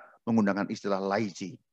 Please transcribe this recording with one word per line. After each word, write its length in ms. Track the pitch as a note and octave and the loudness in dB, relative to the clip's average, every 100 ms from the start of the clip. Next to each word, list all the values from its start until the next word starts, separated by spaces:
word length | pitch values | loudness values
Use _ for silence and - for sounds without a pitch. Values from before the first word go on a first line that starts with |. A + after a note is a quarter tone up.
| - _ | -8 _
menggunakan 460 | - A2+ G2+ G2 F#2+ | 0 4 4 2 -2
istilah 320 | A2 G2+ F#2+ | -4 -2 -2
laity. 560 | G2 G2+ G#2+ - F#2+ D2+ _ | 0 0 -2 -6 -12 -12 _